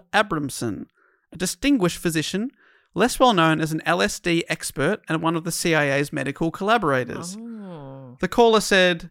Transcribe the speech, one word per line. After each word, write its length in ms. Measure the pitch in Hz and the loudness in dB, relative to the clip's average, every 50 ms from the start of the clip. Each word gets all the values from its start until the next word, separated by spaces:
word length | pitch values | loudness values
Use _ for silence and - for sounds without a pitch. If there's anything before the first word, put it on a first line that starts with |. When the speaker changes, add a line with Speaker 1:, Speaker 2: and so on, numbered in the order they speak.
| - _ - | -4 _ 0
Speaker 1:
Abramson, 760 | 202 220 202 - 156 147 135 - - - 113 92 - - - _ _ _ _ _ _ _ _ | 0 0 0 -2 -4 -4 -4 -6 -6 -6 -4 -6 -6 -10 -14 _ _ _ _ _ _ _ _
a 60 | - | -10
distinguished 640 | 160 185 185 - - - 277 285 247 175 170 - - | -6 -6 -6 -4 -2 0 2 2 2 2 0 0 0
physician, 520 | - 175 160 160 143 - - 190 220 269 - _ _ _ _ _ _ _ - | -4 -2 -2 -2 -2 -2 -4 -4 -4 -6 -8 _ _ _ _ _ _ _ -2
less 240 | - 208 254 - - | 0 0 2 4 4
well 140 | 269 247 220 | 4 6 6
known 280 | 175 165 160 160 156 | 6 6 4 4 2
as 100 | 156 151 | 0 -2
an 100 | 160 160 - | -4 -2 0
L 160 | 160 165 180 | 0 0 2
S 180 | 202 208 - - | 0 -2 -2 -4
D 240 | - 175 170 170 170 - | -2 -2 0 0 0 -2
expert 520 | 160 - - - - - 135 156 208 - _ | -6 -6 -6 -8 -4 -2 -2 0 -2 -2 _
and 140 | - 160 160 | -4 -4 -2
one 140 | 165 160 170 | 0 0 -2
of 60 | 165 160 | -2 -2
the 60 | 170 165 | -4 -4
C 200 | - - 175 160 | -2 0 2 2
I 200 | 156 147 143 139 | 2 2 2 0
A's 140 | 143 147 143 | 0 -2 -2
medical 400 | - 143 135 135 143 - 170 165 | -4 -6 -6 -6 -4 -4 -4 -4
collaborators. 840 | 156 - 196 208 226 240 196 151 135 127 123 117 - - - 175 190 220 | -4 -2 0 0 2 2 2 2 0 0 -2 -4 -6 -10 -10 -12 -12 -14
Speaker 2:
Oh. 800 | 226 233 226 220 202 190 175 156 139 135 135 135 135 127 120 - | -14 -14 -14 -14 -14 -14 -16 -16 -16 -16 -18 -18 -18 -20 -10 -6
Speaker 1:
The 80 | - | -6
caller 320 | 185 - - 240 233 220 214 | -2 2 4 6 6 6 4
said, 500 | - - 208 190 185 180 180 170 - 170 | 4 4 4 4 4 4 2 0 -6 -14